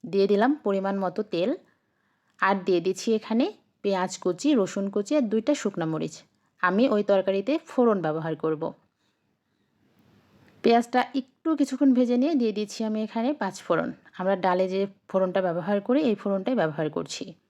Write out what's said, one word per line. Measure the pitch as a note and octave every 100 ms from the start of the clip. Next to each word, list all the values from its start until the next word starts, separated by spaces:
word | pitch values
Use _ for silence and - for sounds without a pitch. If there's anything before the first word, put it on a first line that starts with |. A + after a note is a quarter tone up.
| F3+
দিয়ে | G3 G3+
দিলাম | G3+ A#3+ D4
পরিমাণ | G#3 G3 G3 G3
মতো | F#3 F3+
তেল, | G#3 E3+ G3 F4+ _ _ _ _ _ _ _ _
আর | F#3+ G3 F#3+
দিয়ে | F3
দিচ্ছি | F3 F#3 -
এখানে | A3 - A3+ E4+ - _ _
পেঁয়াজ | G3+ F#3+ F#3 -
কুচি, | F#3 F3 D4 C4+
রসুন | F3+ - G3
কুচি | G3+ G3+ D4+
আর |
দুইটা | A3 A3 A3
শুকনা | D4 G3+ F#3 D#3+
মরিচ। | D#3 D#3+ - _ _ _ _
আমি | F3+ F#3+ C4
ওই | G#3
তরকারিতে | G#3 G3 F#3+ G3 G3+ D#4 -
ফোড়ন | - A#3+ G3+
ব্যবহার | D#3+ D#3 D#3+ D3+
করব। | D#3+ D#3 E3 - _ _ _ _ _ _ _ _ _ _ _ _ _ _ _ _ _ _
পেঁয়াজটা | A#3 A#3 A#3 B3 -
একটু | C4+ - _ D#4+ D4+
কিছুক্ষণ | C4+ C4 C#4
ভেজে | B3 A#3+ B3
নিয়ে | C#4
দিয়ে | D4+ A3+
দিচ্ছি | G3+ G#3 -
আমি | A3 G#3+
এখানে | G#3+ A#3 A#3+
পাঁচ | D4 G3 -
ফোড়ন। | - E3 E3 - - -
আমরা | F#3 G3
ডালে | F#3 F3+ F#3
যে | F#3+ G3 _ _
ফোড়নটা | F#3+ F#3 F#3+
ব্যবহার | F#3 E3 F3 G3+
করি, | G3+ C4
এই | C#4+
ফোড়নটাই | G3+ G#3 G3 F#3+
ব্যবহার | B3+ D#3+ D3+ D3+
করছি। | D3+ - - - -